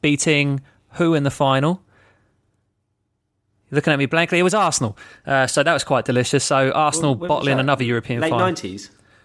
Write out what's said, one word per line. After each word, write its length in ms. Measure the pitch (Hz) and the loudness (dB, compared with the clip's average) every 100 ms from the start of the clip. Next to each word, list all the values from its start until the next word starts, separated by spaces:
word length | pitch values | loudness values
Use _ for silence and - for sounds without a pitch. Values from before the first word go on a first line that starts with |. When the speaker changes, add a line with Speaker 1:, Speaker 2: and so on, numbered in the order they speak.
Speaker 1:
beating 580 | 151 147 - 147 143 139 - _ _ | -2 0 2 2 0 -2 -6 _ _
who 220 | - 170 | -2 2
in 80 | 165 | 2
the 60 | 139 | 0
final? 520 | - 139 135 147 180 _ _ _ _ _ _ _ _ _ _ _ _ _ _ _ _ _ _ _ | 0 2 2 2 -2 _ _ _ _ _ _ _ _ _ _ _ _ _ _ _ _ _ _ _
You're 60 | 139 | -2
looking 160 | 156 | 0
at 60 | 143 | 0
me 80 | 139 | 0
blankly. 320 | 160 170 170 | 0 0 2
It 40 | |
was 120 | 180 | 2
Arsenal. 420 | 208 190 - 117 - - - - | 2 0 0 -4 -6 -18 -18 -2
Uh, 200 | 135 131 | 0 2
so 160 | - | 2
that 100 | 147 | 2
was 120 | 160 | 0
quite 200 | - 131 | 0 -2
delicious. 400 | 113 123 123 143 | 0 0 2 0
So 260 | - 135 135 | 0 0 0
Arsenal 400 | 135 151 147 156 | 2 0 0 0
Speaker 2:
When 60 | 120 | -2
was 80 | - | -2
Speaker 1:
bottling 280 | 147 139 131 | -2 0 0
Speaker 2:
that? 40 | |
Speaker 1:
another 220 | 135 135 | 0 0
European 360 | 123 120 - 120 | 0 -2 -2 -4
Speaker 2:
Late 100 | 160 | -2
Speaker 1:
final. 160 | 120 185 | 0 -2
Speaker 2:
nineties? 440 | 160 98 98 - _ _ _ | -2 -8 -12 -16 _ _ _